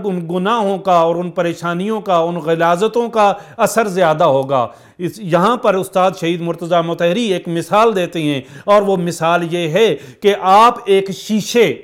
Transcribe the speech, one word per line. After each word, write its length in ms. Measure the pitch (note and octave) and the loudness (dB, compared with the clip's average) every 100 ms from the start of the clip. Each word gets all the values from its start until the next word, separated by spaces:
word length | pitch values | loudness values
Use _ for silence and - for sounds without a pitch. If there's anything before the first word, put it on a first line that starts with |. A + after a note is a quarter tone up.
ان 240 | G3 F3+ E3 | -4 -6 -4
گناہوں 480 | F#3 F#3+ A#3 G3 F#3 | -4 -2 -2 -2 -2
کا 140 | F3 | 2
اور 220 | E3+ E3 | 2 2
ان 160 | E3+ F3+ | 0 -4
پریشانیوں 720 | F#3 F3 E3+ E3+ F3 G3+ A3 | -4 -4 -4 -6 -4 -4 -4
کا، 160 | F#3+ E3+ | 0 0
ان 200 | E3+ F3 | 0 -4
غلاظتوں 720 | D#3 E3 E3 F3 G#3+ A#3 A#3 | -2 0 2 2 0 -2 -2
کا 240 | A3+ G3+ F#3+ - - | 2 2 0 -8 -4
اثر 320 | A3 A3 A3 | -2 0 -2
زیادہ 360 | F3+ E3 D#3 | 0 2 4
ہوگا۔ 440 | E3+ C3+ C3+ C3+ A2+ - - - | 2 2 0 -2 -2 -8 -20 -10
اس، 140 | E3 G#3+ | -10 -8
یہاں 380 | F#3+ E3+ G3+ A#3+ | -2 2 2 2
پر 180 | - | 0
استاد 360 | F#3+ F#3 F#3+ F#3 - | 0 0 0 0 0
شہید 200 | E3 F3 | -4 -4
مرتضیٰ 440 | E3+ E3 E3+ F3 | -4 -6 0 0
مطہری 480 | E3 E3+ F3 G3+ A#3 | 0 -2 0 0 -2
ایک 160 | F3 F3 | -4 -4
مثال 480 | E3+ D#3+ G3+ A#3 G3 | -6 0 2 2 2
دیتے 260 | E3+ E3+ | -2 -4
ہیں، 180 | D3+ C#3 - C#3+ | -2 -4 -6 -8
اور 180 | - G#3 | 2 2
وہ 140 | G3 F#3+ | 2 0
مثال 580 | F3 D#3+ E3 F3 E3+ | -2 -2 0 0 0
یہ 140 | F3 E3 | -4 0
ہے 280 | F3+ A3 C#3 - - | 2 2 0 -8 -2
کہ 140 | G3+ G3+ | 0 2
آپ 380 | F#3 G3+ A#3+ A#3+ | 4 6 6 4
ایک 260 | G3 F#3+ F#3+ | 2 2 0
شیشے 640 | F#3 - G#3+ - A#3+ F#3 A2+ | -8 -4 -4 0 2 2 0